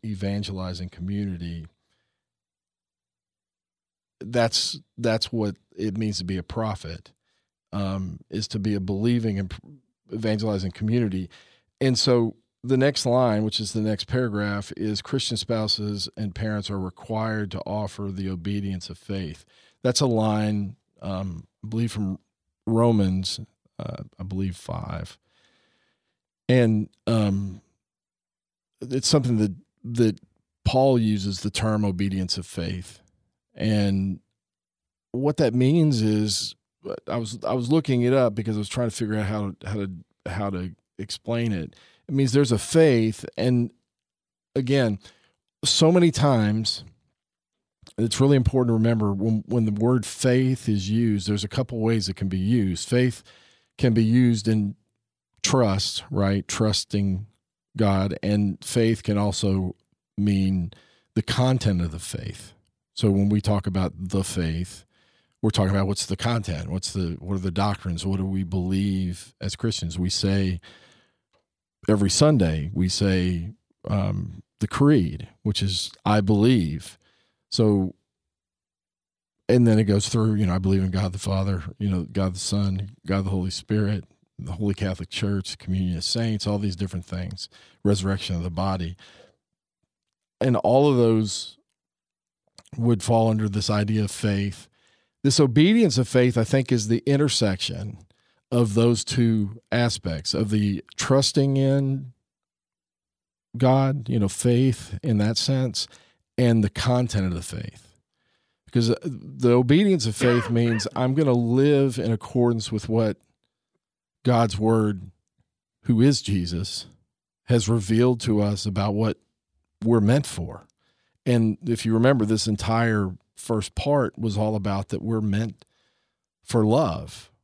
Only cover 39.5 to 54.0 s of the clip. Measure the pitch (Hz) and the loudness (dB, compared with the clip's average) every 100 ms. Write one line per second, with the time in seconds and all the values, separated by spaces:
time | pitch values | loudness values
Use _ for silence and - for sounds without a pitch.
39.5 | - 98 104 98 87 - _ - 92 101 | -8 -8 -6 -6 -10 -16 _ -10 -6 -4
40.5 | 92 92 - _ - 101 - - 117 117 | -4 -8 -12 _ -14 -12 -10 -6 -4 -2
41.5 | 95 78 - _ _ - 135 135 135 139 | -4 -6 -14 _ _ -6 0 2 2 2
42.5 | 113 - 165 160 120 110 - - - 127 | 0 2 4 6 4 2 -2 -8 -2 2
43.5 | 123 117 - _ _ _ _ _ _ _ | 2 0 -6 _ _ _ _ _ _ _
44.5 | - 127 139 120 101 - _ _ _ _ | -4 0 2 2 -2 -10 _ _ _ _
45.5 | _ - - 160 180 175 - 143 123 104 | _ -2 4 6 6 4 4 4 4 2
46.5 | 107 107 - - _ _ _ _ _ _ | 0 -2 -6 -10 _ _ _ _ _ _
47.5 | _ _ _ - - 113 - 135 143 120 | _ _ _ -12 -4 -2 2 4 4 4
48.5 | 131 120 113 110 113 104 98 110 110 - | 2 2 2 2 2 0 0 0 0 0
49.5 | 120 110 101 117 127 - - 131 123 131 | 0 0 0 2 2 -2 -2 2 4 2
50.5 | 131 - 104 95 113 117 101 92 104 104 | 0 0 -2 0 0 2 0 0 -4 -4
51.5 | - 123 120 110 113 95 92 98 95 95 | -4 -4 -2 0 0 -2 -4 -4 -2 0
52.5 | 123 98 85 - 123 127 117 - - _ | 2 0 -2 -2 0 0 -2 -12 -20 _
53.5 | _ _ - 131 113 | _ _ -2 2 4